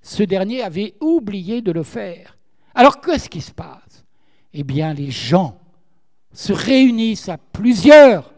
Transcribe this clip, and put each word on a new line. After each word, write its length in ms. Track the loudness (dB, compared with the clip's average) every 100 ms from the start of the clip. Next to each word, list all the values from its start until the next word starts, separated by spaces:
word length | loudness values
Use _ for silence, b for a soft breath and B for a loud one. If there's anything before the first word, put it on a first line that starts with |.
Ce 220 | -14 -6
dernier 400 | -4 -2 -4 -8
avait 320 | -8 -8 -10 _
oublié 580 | -2 -2 -4 -12 -8 -6
de 120 | -6
le 100 | -6
faire. 560 | -8 -12 -14 -16 -20 _ _ _ _
Alors 280 | 2 2 2
qu'est-ce 260 | -6 -6 -6
qui 140 | -16
se 100 | -16
passe ? 540 | -18 -20 -20 _ _ _ _ _ _ _
Eh 100 | -12
bien, 300 | -8 -4 -4
les 160 | -6 -10
gens 480 | -10 0 0 0 -10 _ _ _ _ _ _ _
se 220 | -16 -8
réunissent 760 | -6 0 2 2 2 -4 -6 -10
à 80 | -14
plusieurs 960 | _ -4 -2 2 8 10 10 6 -6